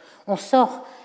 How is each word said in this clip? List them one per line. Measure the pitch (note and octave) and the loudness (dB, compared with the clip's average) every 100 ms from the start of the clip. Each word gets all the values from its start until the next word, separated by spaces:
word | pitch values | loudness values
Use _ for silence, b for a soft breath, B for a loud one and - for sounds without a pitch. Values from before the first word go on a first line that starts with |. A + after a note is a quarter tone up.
| B B B | B B B
On | G3 | -6
sort | - C4 A#3 - B B | 0 2 2 -2 B B